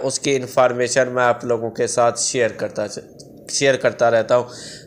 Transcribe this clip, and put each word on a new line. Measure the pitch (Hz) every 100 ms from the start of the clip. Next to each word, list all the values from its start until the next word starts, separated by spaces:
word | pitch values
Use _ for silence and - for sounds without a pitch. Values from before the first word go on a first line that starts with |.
| 135
उसकी | - 147 135
information | 123 - 127 123 123 135 127
मैं | 123
आप | 123 120 123
लोगों | 117 113
के | 113 117
साथ | - 120 113
share | - 131 113 -
करता | 107 - 104
च-, | - - - - - -
share | - 139 127
करता | 123 104 117
रहता | 117 110 123
हूँ। | 120 - - -